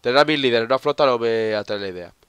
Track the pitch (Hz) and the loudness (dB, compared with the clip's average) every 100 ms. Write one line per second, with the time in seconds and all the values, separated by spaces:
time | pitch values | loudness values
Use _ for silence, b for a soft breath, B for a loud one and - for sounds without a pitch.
0 | 123 131 151 151 131 117 113 131 147 143 | 2 2 4 2 2 0 0 -2 0 0
1 | 143 120 117 113 110 107 101 104 98 90 | 2 2 0 0 0 -2 -4 -6 -6 -10
2 | 87 _ | -14 _